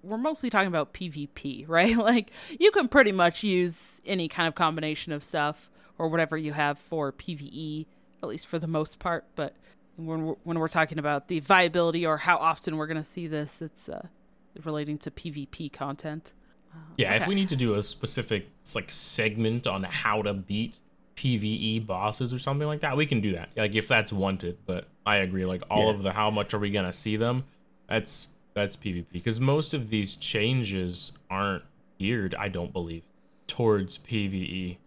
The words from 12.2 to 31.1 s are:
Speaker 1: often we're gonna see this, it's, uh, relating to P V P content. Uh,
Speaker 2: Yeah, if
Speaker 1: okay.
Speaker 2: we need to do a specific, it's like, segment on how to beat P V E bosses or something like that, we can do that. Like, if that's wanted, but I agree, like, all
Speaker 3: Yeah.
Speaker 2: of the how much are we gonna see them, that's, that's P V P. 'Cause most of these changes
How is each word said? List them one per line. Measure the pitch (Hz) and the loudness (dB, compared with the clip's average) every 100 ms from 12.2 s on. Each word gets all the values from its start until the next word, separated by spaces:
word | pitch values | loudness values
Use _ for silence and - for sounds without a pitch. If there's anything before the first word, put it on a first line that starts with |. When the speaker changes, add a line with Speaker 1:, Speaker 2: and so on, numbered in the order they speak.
| 180 175 | 4 4
Speaker 1:
often | 160 156 - 156 | 4 2 -2 -4
we're | 151 | -2
gonna | 160 | -4
see | 156 - 165 | -6 -8 -4
this, | 151 151 - | -4 -4 -8
it's, | 160 - - | -12 -10 -12
uh, | - - _ _ _ _ - | -10 -12 _ _ _ _ -12
relating | 156 151 147 151 | -6 -4 -2 -4
to | - | -6
P | - 170 | -10 -10
V | 147 139 | -8 -10
P | - 151 | -8 -10
content. | - 139 139 156 151 - - - _ _ | -6 -8 -6 -8 -10 -12 -20 -20 _ _
Uh, | - - - | -20 -14 -2
Speaker 2:
Yeah, | 98 | 2
if | 104 | 2
Speaker 1:
okay. | 185 | 2
Speaker 2:
we | |
need | 196 190 | 0 0
to | 143 | 2
do | 120 | 2
a | 104 | 2
specific, | 98 - - - - 104 - - | -2 -6 -6 -4 -2 -4 -4 -14
it's | - | -6
like, | 113 95 | -6 -4
segment | - - - 110 104 110 120 117 | -2 0 2 0 2 0 0 -2
on | 95 | -4
how | 92 - 107 107 | -4 -2 0 2
to | 104 | 0
beat | 98 92 101 117 - _ _ _ - | -4 -4 -4 -4 -8 _ _ _ -4
P | 135 117 | 0 0
V | 107 | 0
E | 110 110 110 | -2 -2 -2
bosses | 107 92 104 107 123 | -4 -2 -2 -2 -4
or | 123 | -4
something | 143 143 151 | -2 -2 -2
like | 151 | -2
that, | 151 135 | -2 0
we | 151 | 2
can | 120 | 2
do | 104 | 0
that. | 87 82 - | -2 -6 -2
Like, | 107 | 0
if | 107 - | 0 2
that's | 117 107 | 2 2
wanted, | 101 98 95 87 87 - | 0 0 -2 -6 -8 -6
but | 90 - _ | -6 -8 _
I | 104 104 | 2 2
agree, | 95 95 | 2 0
like, | 92 90 - | -2 -4 0
all | 107 110 | 4 4
Speaker 3:
Yeah. | |
Speaker 2:
of | 101 | 2
the | 95 | 0
how | 101 107 | 2 2
much | 107 101 | 2 -2
are | 104 | -2
we | 101 | 0
gonna | 101 92 | 0 0
see | - 110 107 | -2 -2 0
them, | 117 127 135 _ _ _ - | 2 0 -4 _ _ _ -2
that's, | 110 - - - - _ | -2 -2 -8 -10 -18 _
that's | - 101 - | -2 -2 -2
P | 104 | -4
V | 87 | -4
P. | 82 87 | -6 -4
'Cause | 117 113 | -2 2
most | 131 147 151 | 2 2 2
of | 151 107 | -4 0
these | 110 98 | 0 0
changes | - - 110 110 131 107 98 90 90 - | -4 -4 0 2 2 0 -2 -2 -4 -8